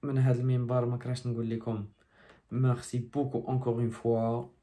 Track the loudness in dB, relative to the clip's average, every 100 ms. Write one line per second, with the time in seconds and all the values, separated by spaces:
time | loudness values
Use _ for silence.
0 | 0 2 4 4 2 0 2 0 0 -2
1 | -4 -4 -4 -4 -2 -4 -4 -4 -6 _
2 | _ _ -20 -20 _ 2 2 2 -2 -4
3 | -2 -2 -2 -2 -2 0 0 0 0 0
4 | 0 2 2 0 -4 _